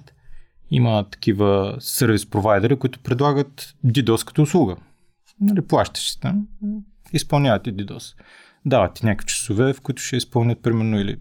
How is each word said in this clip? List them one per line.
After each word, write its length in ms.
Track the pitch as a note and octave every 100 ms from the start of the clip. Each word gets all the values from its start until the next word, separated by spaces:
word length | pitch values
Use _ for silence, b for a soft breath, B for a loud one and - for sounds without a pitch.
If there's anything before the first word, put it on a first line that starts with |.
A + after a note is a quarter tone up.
| - _ - - - _ -
има 340 | C#3 A#2+ G#2+ G2
такива 680 | - - G2+ G2+ G2 G2 A#2+
сервис 520 | - - A#2+ G#2 -
провайдери, 480 | G#2+ G#2 G2+ A2 C#3
които 200 | B2+ -
предлагат 760 | - A#2+ C#3+ C#3 C#3 - - _ B2+
DDoS 400 | A#2 A2+ A2+ -
като 160 | -
услуга. 340 | D3+ F#3 A2 F2 - _ _ _ _ _
Нали, 260 | G3+ G3 -
плащаш 440 | D3 G2+ - -
си 100 | -
там, 260 | - G3+ G#3 - G#3 G#3+ G3+ _ -
изпълняват 500 | - - C#3+ C#3 G2+
ти 120 | -
DDoS. 400 | G2 G2 F#2 - - b b b b D3
Дават 280 | B2+ F2+
ти 120 | - A#2
някакви 200 | G2 -
часове, 460 | - - G2+ C3
в 80 | C3
които 220 | - B2+
ще 140 | - B2+
изпълнят, 460 | - B2 A#2 A#2
примерно, 380 | B2 A2+ A2 G#2
или 160 | G2+ -